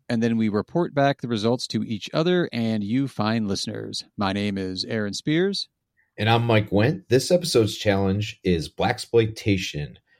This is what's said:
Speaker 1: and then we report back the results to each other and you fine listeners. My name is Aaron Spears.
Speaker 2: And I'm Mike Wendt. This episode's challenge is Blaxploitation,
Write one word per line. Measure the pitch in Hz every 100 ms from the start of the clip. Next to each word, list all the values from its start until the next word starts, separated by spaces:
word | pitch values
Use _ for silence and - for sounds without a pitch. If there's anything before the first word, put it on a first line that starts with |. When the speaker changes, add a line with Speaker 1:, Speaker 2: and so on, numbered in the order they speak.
| -
Speaker 1:
and | 120
then | 117 113
we | 110
report | 104 - 165 170 143
back | 139 139
the | 120
results | 113 110 123 -
to | 113
each | 107 107 -
other | 151 165 180 165
and | 120 113 110
you | 101 123 135
fine | - 107 113 104
listeners. | 95 - 107 110 104 - -
My | 98
name | 101 104 98
is | 95 92
Aaron | 120 113 104
Spears. | 95 - 156 190 196 - _ _ _ _ -
Speaker 2:
And | 107
I'm | 117
Mike | 117 113 107
Wendt. | 95 117 185 -
This | 123 -
episode's | 180 175 123 104 -
challenge | 104 98 98 98 107 -
is | 95 87 76
Blaxploitation, | - 95 120 - 117 110 110 - 98 - 73 73 - _ _